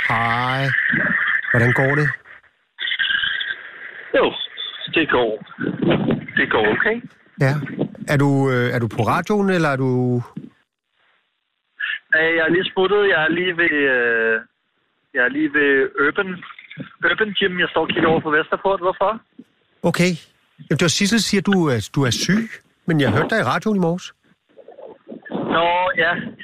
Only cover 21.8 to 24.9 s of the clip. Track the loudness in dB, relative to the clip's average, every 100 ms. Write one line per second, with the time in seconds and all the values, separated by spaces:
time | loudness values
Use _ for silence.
21.8 | -2 0 0 0 0 0 -2 -10 _ _
22.8 | -2 2 2 2 2 0 0 0 0 2
23.8 | 2 -2 -8 -20 _ _ _ -20 -20 -20
24.8 | -20